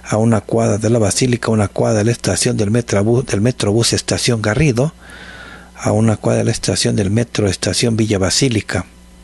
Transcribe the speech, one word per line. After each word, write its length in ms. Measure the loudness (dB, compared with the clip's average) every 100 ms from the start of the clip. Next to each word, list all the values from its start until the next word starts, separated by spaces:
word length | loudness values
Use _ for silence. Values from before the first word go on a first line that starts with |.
a 120 | -4 0
una 240 | 2 2
cuadra 380 | 0 0 0 0
de 120 | 0
la 80 | 2
Basílica, 540 | 2 0 0 0 0
una 160 | 0 0
cuadra 300 | 0 0 2
de 60 |
la 60 | 0
estación 460 | 0 -2 0 0 0
del 160 | 0
Metrobús, 520 | 0 0 0 2 0
del 160 | 0 0
Metrobús 520 | 0 0 0 2 2
Estación 500 | 0 -2 -2 0 0
Garrido, 500 | 0 2 2 2 -2 -4 -16 -20 -20 -18 -20 -20 -20 -8
a 160 | -2
una 240 | 2 2 0
cuadra 220 | 0 0
de 60 | 0
la 40 |
estación 460 | -2 -2 -2 0 0
del 140 | 0
Metro 380 | 0 -2 0 -2
Estación 480 | 0 -2 0 0 0
Villa 220 | 0 0
Basílica. 680 | 0 0 0 0 -2 -6 -6 -14 -20 -20